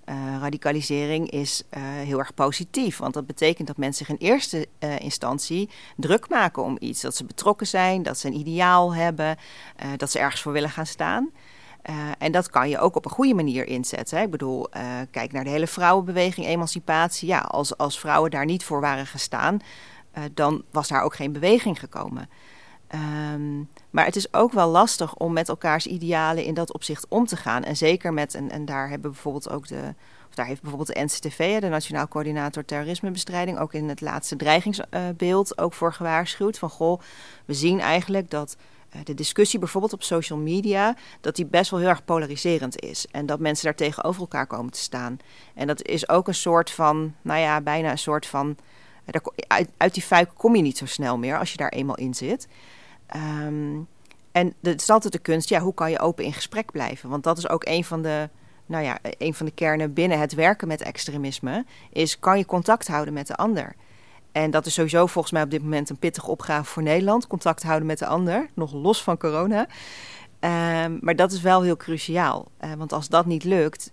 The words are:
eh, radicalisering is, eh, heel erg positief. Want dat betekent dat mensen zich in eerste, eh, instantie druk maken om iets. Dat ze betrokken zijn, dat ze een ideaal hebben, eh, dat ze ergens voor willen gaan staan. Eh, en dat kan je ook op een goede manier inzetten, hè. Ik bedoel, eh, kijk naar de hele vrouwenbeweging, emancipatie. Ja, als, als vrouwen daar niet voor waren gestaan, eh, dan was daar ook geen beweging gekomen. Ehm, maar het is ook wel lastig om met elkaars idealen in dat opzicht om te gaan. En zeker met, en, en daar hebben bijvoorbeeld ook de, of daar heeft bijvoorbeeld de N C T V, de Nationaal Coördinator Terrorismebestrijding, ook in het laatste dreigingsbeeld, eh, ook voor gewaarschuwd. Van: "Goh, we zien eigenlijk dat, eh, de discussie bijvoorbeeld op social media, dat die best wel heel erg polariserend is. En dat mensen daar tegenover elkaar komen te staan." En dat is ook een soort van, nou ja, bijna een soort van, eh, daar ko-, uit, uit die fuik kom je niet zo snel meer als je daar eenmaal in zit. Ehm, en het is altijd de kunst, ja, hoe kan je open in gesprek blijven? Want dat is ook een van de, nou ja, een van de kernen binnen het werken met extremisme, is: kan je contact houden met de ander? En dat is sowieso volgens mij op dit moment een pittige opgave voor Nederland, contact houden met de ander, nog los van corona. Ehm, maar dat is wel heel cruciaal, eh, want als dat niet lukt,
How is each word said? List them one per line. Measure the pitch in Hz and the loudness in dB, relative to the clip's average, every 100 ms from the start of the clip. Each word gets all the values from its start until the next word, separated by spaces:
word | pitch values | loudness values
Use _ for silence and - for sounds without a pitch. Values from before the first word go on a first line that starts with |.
eh, | - 139 135 135 | -10 -8 -6 -6
radicalisering | 143 147 147 151 139 143 147 156 165 | -6 -2 -2 -2 -2 -2 0 -2 -2
is, | 143 139 - - | -4 -4 -6 -8
eh, | 147 | -10
heel | 135 143 143 135 | -8 -8 -4 -2
erg | 139 | -2
positief. | - 165 - 175 - 233 - | 0 0 0 -4 -2 -2 -2
Want | 135 | -4
dat | 147 135 | -6 -8
betekent | - 156 170 147 | 2 2 2 -6
dat | 147 | -4
mensen | 139 139 147 | -4 -4 -6
zich | 151 | -2
in | 180 | 2
eerste, | 269 - 165 151 - | 2 2 -4 -6 -6
eh, | 151 143 | -6 -4
instantie | 143 - - 139 - 170 208 - - - | -6 -4 -4 -4 -2 -2 -4 -10 -16 -6
druk | 139 214 - | 2 2 2
maken | 285 180 - | 2 2 0
om | 117 135 | -4 -4
iets. | 120 117 | -6 -6
Dat | 131 - | -6 -6
ze | |
betrokken | 127 - 208 208 202 | -8 0 0 2 0
zijn, | 190 185 185 | 2 2 2
dat | 170 - | -2 -4
ze | 139 | -4
een | 147 | -4
ideaal | 151 165 180 180 180 | -4 2 6 8 6
hebben, | 170 170 160 156 156 - - - - | 2 0 0 -2 -2 -10 -20 -20 -12
eh, | 139 139 | -8 -4
dat | 143 | -2
ze | - | 2
ergens | 139 - | 0 0
voor | 147 | -2
willen | 147 147 | -2 -2
gaan | - 156 | -4 -8
staan. | - 160 208 294 - - - - - | -4 -2 0 -2 -6 -20 -20 -20 -18
Eh, | - 156 147 - | -10 -8 -6 -2
en | 156 | 2
dat | 175 175 | 2 2
kan | - 135 | 2 2
je | 143 | 4
ook | 175 233 | 2 2
op | |
een | 143 | -4
goede | - 269 | 2 4
manier | 208 151 127 - | 4 2 0 -2
inzetten, | 127 127 127 117 160 | -4 -4 -6 -4 -2
hè. | |
Ik | 208 | -2
bedoel, | 151 135 131 - | -2 -4 -4 -6
eh, | - 123 123 131 | -8 -8 -8 -8
kijk | 127 123 | -6 -6
naar | 139 | -6
de | 135 | -2
hele | 147 165 | 0 0
vrouwenbeweging, | - 175 190 180 180 180 180 - | 4 6 6 4 2 2 0 -2
emancipatie. | 170 165 175 - 160 170 - 170 | 0 -2 -4 0 2 2 0 0
Ja, | 175 | 0
als, | - - 143 - | 2 -2 -2 -2
als | 143 - | -2 -2
vrouwen | 156 151 160 | 2 4 4
daar | 151 | 0
niet | 147 180 | 0 0
voor | - 147 | -2 0
waren | 143 135 135 | 0 0 -4
gestaan, | 135 - 117 151 202 - - - - - | -8 -6 0 0 0 -4 -20 -20 -20 -16
eh, | - 147 | -10 -8
dan | 147 147 156 - | 0 0 0 -2
was | 156 143 | -4 0
daar | 139 | 0
ook | 151 | 0
geen | - 143 | -2 -6
beweging | 147 175 233 220 156 | 0 6 6 4 -4
gekomen. | 131 - 98 123 - - - - - - - | -8 -8 -8 -8 -12 -20 -20 -20 -20 -20 -12
Ehm, | 156 151 151 151 147 147 143 151 - - | -6 -4 -4 -6 -6 -6 -6 -10 -16 -2
maar | - | 2
het | - 202 | 2 2
is | 190 | 0
ook | - 233 | 4 4
wel | 220 170 | 6 6
lastig | 170 226 - 160 | 8 6 4 -4
om | - 170 | -2 -2
met | 165 165 | 0 -2
elkaars | - 165 156 - | -2 0 0 0
idealen | 180 165 165 160 165 | -4 0 2 2 0
in | - | -2
dat | 160 170 | -2 -4
opzicht | - - 147 - | -6 -8 -8 0
om | 208 240 | 2 2
te | 170 | 0
gaan. | - 120 | -2 -2
En | - 147 | -2 2
zeker | 160 180 175 | 4 4 0
met, | 156 147 | -2 -2
en, | - 143 | -6 -8
en | - | -8
daar | 147 139 135 | -6 -6 -6
hebben | 143 143 | -6 -8
bijvoorbeeld | 139 151 143 - | -8 -8 -8 -8
ook | 147 139 | -10 -8
de, | 139 139 - - - - | -10 -10 -12 -20 -20 -12
of | |
daar | - 123 | -4 -4
heeft | 139 | -4
bijvoorbeeld | 147 143 151 | -8 -8 -6
de | - | -4
N | 147 | -4
C | |
T | - 156 | -4 -6
V, | - 165 214 | -2 0 2
de | 196 | 0
Nationaal | 156 - 151 147 | -2 -2 -4 -4
Coördinator | 151 151 151 143 147 | -4 -4 -4 -4 -6
Terrorismebestrijding, | 143 147 147 175 196 185 - 175 180 180 | -6 -6 -4 -6 -6 -6 -6 -4 -4 -4
ook | 156 | -4
in | 151 151 | -4 -6
het | 143 | -6
laatste | 151 151 - 143 | -6 -6 -6 -2
dreigingsbeeld, | 151 160 202 202 - 202 180 170 180 185 202 | 4 4 4 -4 -4 -4 -4 -2 2 4 2
eh, | - | 0
ook | 170 | -2
voor | - 170 | 0 -2
gewaarschuwd. | - 170 160 170 - 202 220 | 0 0 0 0 -2 -2 -2
Van: | 165 | -8
"Goh, | - 165 180 - - - - | 0 0 0 -4 -20 -20 -18
we | - | -6
zien | 143 160 190 | 0 2 4
eigenlijk | - 170 175 196 175 | 4 2 2 -2 -2
dat, | 151 147 - - - - | -6 -6 -12 -18 -20 -18
eh, | 143 | -14
de | 151 | -10
discussie | 143 151 - 208 220 | -6 -2 4 4 4
bijvoorbeeld | 175 196 214 | -2 -2 -2
op | 233 | -4
social | - 170 160 151 | -2 -2 0 -4
media, | 151 185 208 196 214 240 - - | 0 0 2 2 2 0 -10 -8
dat | - 156 | -6 -4
die | 156 | 2
best | 170 185 | 2 4
wel | 180 | 2
heel | 180 | 4
erg | 175 | 4
polariserend | - 165 147 143 175 160 131 - | 2 0 0 -2 0 0 0 -6
is. | - - - | -10 -8 -8
En | - 147 | -6 -4
dat | 147 | 0
mensen | 156 151 | 0 2
daar | 160 | 0
tegenover | 151 151 151 160 185 | 0 -2 0 -2 -2
elkaar | 175 - 131 | -4 -4 -4
komen | 117 123 | -6 -8
te | - | -8
staan." | - 127 123 127 - - - | -6 -6 -6 -8 -14 -20 -20
En | - 143 | -6 -2
dat | 147 | -2
is | - 160 - | -2 -2 4
ook | 170 185 | 4 4
een | |
soort | 180 175 165 170 | -2 4 4 4
van, | - 156 156 156 156 | 2 4 4 -2 -6
nou | 160 156 | -2 0
ja, | 156 151 | 2 0
bijna | 147 156 160 | 0 0 0
een | 131 | -2
soort | - 151 - | -2 -2 -2
van, | 139 147 147 - - - - | -4 -4 -6 -14 -20 -20 -20
eh, | - | -6
daar | - | -6
ko-, | - - - | -4 -10 2
uit, | - 165 - | 2 2 2
uit | 185 | 2
die | 190 | 2
fuik | - 175 175 - | 4 6 6 4
kom | 226 226 | 6 6
je | |
niet | 147 127 | 4 0
zo | 135 | -8
snel | - 135 120 | -4 -2 0
meer | 123 151 | -2 -2
als | - | -4
je | - | -4
daar | 147 | -4
eenmaal | - 139 - | -2 -4 -4
in | 131 | -6
zit. | 123 131 254 - - - - - - - | -4 -4 -6 -8 -20 -20 -20 -20 -20 -12
Ehm, | 160 151 151 151 151 147 147 165 - - - - | -8 -6 -6 -4 -4 -6 -6 -10 -18 -20 -20 -10
en | 175 180 - | -4 -4 -2
het | 175 156 | -4 -2
is | - | 4
altijd | 214 208 | 4 4
de | 170 | -6
kunst, | - 160 - | -2 0 2
ja, | 185 | 0
hoe | 180 | 0
kan | 185 160 | -2 -2
je | 165 | 0
open | 170 165 | 0 -2
in | - | -6
gesprek | 143 - 208 226 | -6 -6 -6 -6
blijven? | 151 120 135 127 | -6 -6 -6 -6
Want | 143 | -2
dat | 165 170 | 0 0
is | 170 | 0
ook | 165 - | -2 0
een | 165 | -2
van | 170 165 | 0 -4
de, | 160 151 151 - - - - | -2 -2 -4 -10 -20 -20 -8
nou | 165 | -4
ja, | 143 - - - | -2 -4 -8 -4
een | 160 | -4
van | 151 156 | -4 -6
de | |
kernen | - 160 156 151 | -2 0 2 0
binnen | 143 180 156 | 0 2 2
het | 151 | 0
werken | 147 165 208 170 | 2 2 2 -4
met | 156 | -6
extremisme, | - - - 147 139 131 127 170 254 - - | -8 -8 -8 -6 -6 -6 -4 -4 -6 -14 -8
is: | - 160 - | -2 0 2
kan | 185 196 | 2 4
je | 185 | 2
contact | 180 170 226 - | 0 4 2 2
houden | 151 151 | -2 -2
met | 147 143 | -6 -6
de | - | -2
ander? | 214 196 - - - - - - - | 0 0 -2 -12 -20 -20 -20 -20 -6
En | 151 156 | 0 2
dat | 156 160 | 2 2
is | |
sowieso | 160 160 170 175 | 0 4 6 6
volgens | 180 156 | 4 0
mij | 160 | 0
op | 147 | 0
dit | 151 | -2
moment | 151 151 147 | 0 -2 -2
een | 135 | -2
pittige | 170 160 - | -2 -2 -4
opgave | - - 151 | -4 0 -2
voor | 147 - | -2 -2
Nederland, | 156 165 196 226 - | 2 4 4 2 0
contact | 190 175 160 | -2 0 0
houden | 165 156 156 | 0 0 0
met | 156 | -2
de | - | -2
ander, | 170 175 196 302 | 0 2 0 -2
nog | - 156 | -6 -6
los | 143 165 220 | 0 2 2
van | - 165 | 2 0
corona. | 165 151 190 208 247 - - - - - - - | 0 0 2 0 0 -6 -16 -16 -18 -18 -20 -4
Ehm, | 170 170 170 165 165 165 | 0 2 2 0 -2 -2
maar | 165 170 | 0 4
dat | 185 | 4
is | 190 | 4
wel | 180 185 | 6 6
heel | 180 165 | 6 0
cruciaal, | - 160 - 170 156 - - - | -2 -6 -2 2 2 0 -6 -12
eh, | 151 | -10
want | 156 156 | -8 -4
als | 156 147 | -6 4
dat | 165 175 | 4 4
niet | 160 | 0
lukt, | 165 190 156 - - | 2 4 4 0 -14